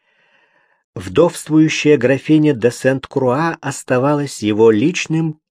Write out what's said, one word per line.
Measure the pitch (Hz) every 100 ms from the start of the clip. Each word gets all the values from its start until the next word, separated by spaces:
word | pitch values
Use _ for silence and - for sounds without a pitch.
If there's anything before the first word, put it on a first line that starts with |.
| _ _ _ _ _ _ _ _ _
Вдовствующая | 92 92 92 170 - - 156 156 - 151 147
графиня | 123 135 - 156 151
де | 123 120
Сент-Круа | - 131 135 - 135 127 117 131 131
оставалась | - - - 127 139 147 139 -
его | 107 107 113
личным | 104 160 180 - 160 165 - _